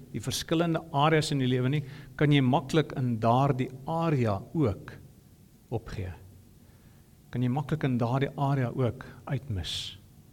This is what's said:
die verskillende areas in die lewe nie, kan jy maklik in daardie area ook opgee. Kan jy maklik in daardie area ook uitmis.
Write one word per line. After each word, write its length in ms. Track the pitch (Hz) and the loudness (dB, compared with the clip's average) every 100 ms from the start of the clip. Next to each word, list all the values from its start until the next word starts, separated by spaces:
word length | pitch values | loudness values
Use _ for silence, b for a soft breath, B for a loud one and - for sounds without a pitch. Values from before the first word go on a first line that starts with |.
| - | -12
die 60 | - | -10
verskillende 640 | 135 - - 165 170 160 - | -6 -6 -2 0 2 -2 -2
areas 400 | 143 151 156 147 | 2 4 4 2
in 80 | 143 | 0
die 80 | 127 | 2
lewe 220 | 127 127 | 2 2
nie, 140 | 147 B B B - | 0 B B B 0
kan 160 | 147 | 4
jy 100 | 143 | 6
maklik 520 | 127 127 127 160 - - | 6 4 2 0 0 -2
in 220 | 127 113 | -2 2
daardie 500 | 113 123 139 127 123 127 - | 4 4 4 2 -4 -6 -6
area 540 | 165 165 147 113 98 - | -2 0 2 0 -2 -4
ook 400 | 165 127 90 - - - - - - - _ - | 0 0 0 -8 -18 -20 -20 -20 -20 -20 _ -10
opgee. 420 | 113 - - 90 80 - - - - b b b b b b - | -10 -8 -10 -10 -12 -18 -20 -20 -20 b b b b b b -8
Kan 120 | 123 | -2
jy 80 | 123 | -2
maklik 340 | 131 - - | -2 -4 -2
in 140 | 139 123 | 0 0
daardie 340 | 117 131 139 - | 0 0 -2 -2
area 340 | 139 139 120 | -2 0 0
ook 340 | 123 123 - - - - | 0 -2 -2 -12 -16 -8
uitmis. 720 | 135 - 98 - - - - - - - | -6 -4 -6 -6 -8 -10 -14 -20 -20 -20